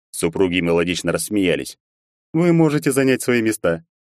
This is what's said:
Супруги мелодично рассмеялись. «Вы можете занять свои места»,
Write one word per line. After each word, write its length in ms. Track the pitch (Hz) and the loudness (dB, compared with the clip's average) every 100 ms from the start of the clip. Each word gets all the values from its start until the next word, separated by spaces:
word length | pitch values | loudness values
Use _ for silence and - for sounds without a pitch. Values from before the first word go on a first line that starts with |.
| _ | _
Супруги 480 | - 87 82 95 87 | -6 -4 0 0 0
мелодично 520 | 85 85 85 85 87 | 0 0 0 -4 -4
рассмеялись. 680 | 85 - 104 92 71 69 - _ _ _ _ _ | -4 -4 -2 0 0 -4 -14 _ _ _ _ _
«Вы 180 | 160 175 | 0 2
можете 400 | 170 160 147 147 | 4 4 2 0
занять 300 | 131 131 127 | 0 2 2
свои 200 | - 123 | 0 0
места», 440 | 113 104 90 82 - _ _ | 0 -2 -2 -4 -6 _ _